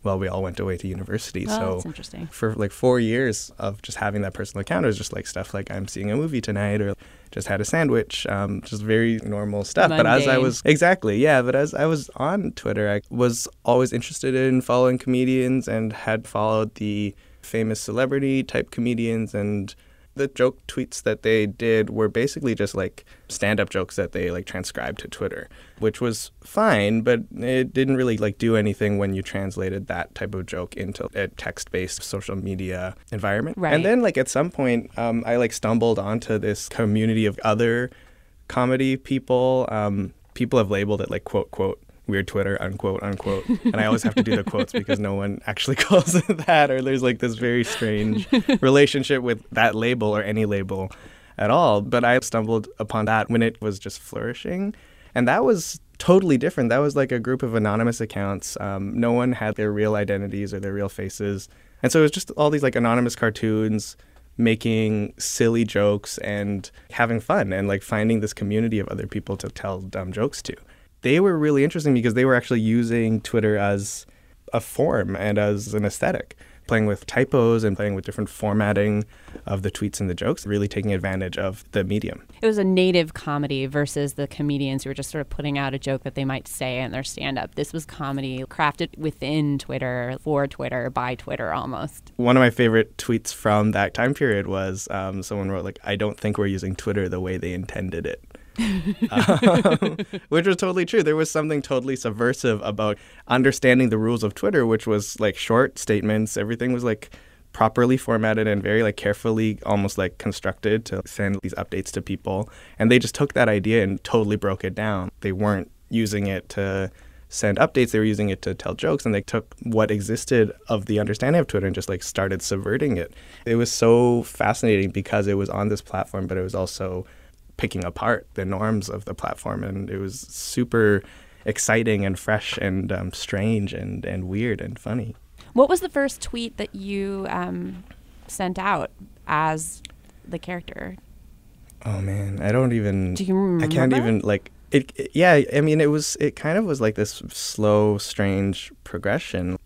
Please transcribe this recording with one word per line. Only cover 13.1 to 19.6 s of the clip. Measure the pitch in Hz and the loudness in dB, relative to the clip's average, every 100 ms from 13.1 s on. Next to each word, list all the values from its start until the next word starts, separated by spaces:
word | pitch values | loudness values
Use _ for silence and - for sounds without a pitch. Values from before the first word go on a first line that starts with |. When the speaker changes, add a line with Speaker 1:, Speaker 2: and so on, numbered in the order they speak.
Speaker 1:
was | 117 123 117 - - | 0 2 2 -8 -6
always | - 123 127 | 2 4 4
interested | 117 - - 135 | -2 -6 -6 -2
in | 131 131 127 | 0 2 2
following | 123 123 127 127 | 2 4 4 2
comedians | - 127 127 131 127 131 - | 0 2 2 2 2 0 0
and | 110 110 | -2 -4
had | 110 - 110 - | -4 -4 -4 -4
followed | 104 107 110 110 - | -2 0 2 0 -4
the | 107 104 104 - - - | -4 -2 -4 -6 -20 -20
famous | - 113 110 107 | -6 -2 0 -2
celebrity | - 110 131 139 139 135 | -4 -2 0 0 2 0
type | - - - | 0 -4 -4
comedians, | - 120 117 113 113 110 | -2 0 0 0 -2 -2
and | 104 104 104 | -2 -2 -2